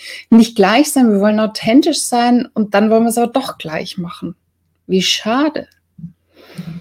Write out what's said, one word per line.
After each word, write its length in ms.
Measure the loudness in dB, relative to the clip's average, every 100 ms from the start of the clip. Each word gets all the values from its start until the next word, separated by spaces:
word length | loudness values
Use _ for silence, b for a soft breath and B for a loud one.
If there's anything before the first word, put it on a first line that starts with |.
| B B B
nicht 260 | 4 4 2
gleich 360 | 2 4 2
sein, 180 | 2 2
wir 100 | 2
wollen 180 | 2 0
authentisch 600 | -2 -4 2 2 4 0
sein 480 | -2 0 2 2 0
und 200 | -4 -2
dann 160 | 0 2
wollen 140 | 2
wir 60 | 2
es 80 | 0
aber 140 | -2
doch 260 | -2 -6 -12
gleich 400 | -10 -10 -10 -10
machen. 380 | -10 -10 -14 -14 _ _ _ _ -4
Wie 140 | -2
schade. 680 | 0 -4 -2 -2 -2 -4 -12 _ _ _ -20 _ _ B B B -14 -16